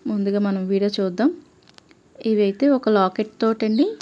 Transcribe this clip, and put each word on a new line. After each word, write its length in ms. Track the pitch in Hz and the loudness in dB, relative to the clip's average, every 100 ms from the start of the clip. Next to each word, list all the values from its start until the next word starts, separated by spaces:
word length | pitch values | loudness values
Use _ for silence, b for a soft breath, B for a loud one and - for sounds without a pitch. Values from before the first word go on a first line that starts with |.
| - | -6
ముందుగా 300 | 208 196 202 202 | -4 -2 -2 -2
మనం 140 | 190 185 | -2 -2
వీడియో 200 | 196 202 208 | -2 -2 -2
చూద్దాం. 320 | 190 185 269 359 - _ _ - _ _ _ - 220 | -4 0 -2 -2 -12 _ _ -20 _ _ _ -8 -2
ఇవైతే 340 | 214 202 202 277 262 | 0 0 2 2 2
ఒక 120 | 214 208 | 2 2
లాకెట్ 340 | 185 185 214 - | 2 0 -6 -2
తోటండి 440 | 226 220 220 220 381 440 | -2 0 0 0 0 -4